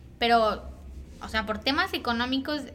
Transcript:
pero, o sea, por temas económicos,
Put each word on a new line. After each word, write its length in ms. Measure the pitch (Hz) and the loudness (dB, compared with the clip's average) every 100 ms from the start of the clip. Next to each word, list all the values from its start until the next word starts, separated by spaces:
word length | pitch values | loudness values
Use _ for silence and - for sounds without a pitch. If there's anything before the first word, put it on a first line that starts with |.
| - - | -14 0
pero, 440 | 233 233 220 190 - - - - - - | 4 6 6 0 -6 -14 -14 -14 -14 -12
o 60 | 208 | -6
sea, 160 | 220 208 | -4 -2
por 120 | 214 | -2
temas 340 | 269 302 381 | 2 2 2
económicos, 720 | 330 247 233 247 269 262 302 269 | 0 0 0 0 0 0 -4 -4